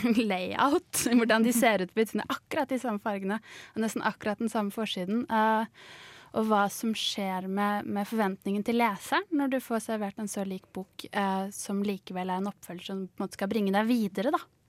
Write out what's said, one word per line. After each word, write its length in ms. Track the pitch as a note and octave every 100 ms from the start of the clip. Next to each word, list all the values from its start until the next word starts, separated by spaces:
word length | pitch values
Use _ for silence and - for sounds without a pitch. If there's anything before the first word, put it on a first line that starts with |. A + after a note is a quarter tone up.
| A#3+
<laughs> 220 | A3 G#3+
layout, 720 | F#3 F#3 - C4+ E4+ - -
<laughs> 140 | B3 A#3
hvordan 240 | A#3 A3+
de 100 | A#3
ser 300 | A#3+ A#3+ G3
ut 100 | F3+
på 120 | A3 A3
utsiden, 160 | G#3 -
akkurat 400 | C4 - D#4 C4
de 80 | B3+
samme 240 | B3 G3+
fargene, 380 | A3+ G3 F#3+ A3 - - -
og 80 | G#3+
nesten 240 | A3 G#3 A3
akkurat 320 | - G#3+ G3+
den 100 | A3+
samme 220 | A3 G3+
forsiden. 540 | A#3 G#3 F#3+ F3+ A3+ -
Eh, 400 | A3 A3 A3 A3+ - - - - - - A3+
og 80 | A3
hva 140 | G#3 G3+
som 220 | - A3+ G#3+
skjer 480 | - - G3 F#3 F#3+
med, 340 | G3 G#3 G#3
med 220 | - G3+ G3+
forventningen 540 | A3 G3 F#3+ G3 G3+
til 140 | G3+ A#3
leseren 460 | A#3 F#3+ - D#4 G4+ D4
når 140 | C#4
du 80 | C4
får 220 | - A3+
servert 380 | - A3 G3+ -
en 80 | G#3
så 160 | G#3 G3
lik 160 | F#3 -
bok, 320 | F#3+ F#3+ - -
eh, 400 | G3+ G3 F#3+ G3
som 320 | - - G3+
likevel 460 | G3+ F#3+ - F3+ F#3
er 80 | F#3
en 80 | G3+
oppfølger 380 | - - F3+ -
som 100 | F#3+ F#3
på 80 | -
en 80 | F#3+
måte 100 | -
skal 140 | G3
bringe 240 | A3 G3
deg 160 | G3 A3
videre, 400 | A#3+ G3+ - A#3+ C#4+
da. 20 | - _